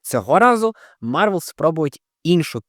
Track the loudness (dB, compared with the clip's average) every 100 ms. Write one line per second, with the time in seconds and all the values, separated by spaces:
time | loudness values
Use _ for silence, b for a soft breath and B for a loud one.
0 | -4 -6 0 4 4 2 -2 -6 b b
1 | -6 -2 0 -2 -6 -2 -2 0 -6 -6
2 | _ _ 0 0 0 -8